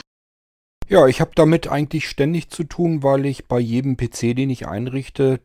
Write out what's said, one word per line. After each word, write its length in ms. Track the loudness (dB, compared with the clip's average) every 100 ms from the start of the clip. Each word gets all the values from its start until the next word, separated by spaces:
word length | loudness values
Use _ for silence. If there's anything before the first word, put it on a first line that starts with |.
| -10 _ _ _ _ _ _ -10 2
Ja, 200 | 6 6
ich 140 | 4
hab 140 | 0
damit 340 | 4 4 4 0
eigentlich 400 | -4 -2 -6 -6
ständig 400 | -2 0 -2 -6
zu 160 | -10
tun, 380 | -8 -2 -2 0
weil 240 | 0 0 0
ich 200 | -6 -4
bei 120 | -2
jedem 400 | 0 -2 -2 -2
P 100 | -4
C, 240 | -2 -2
den 160 | 0 -2
ich 180 | -4 -6
einrichte, 720 | -8 -6 -8 -8 0 0 0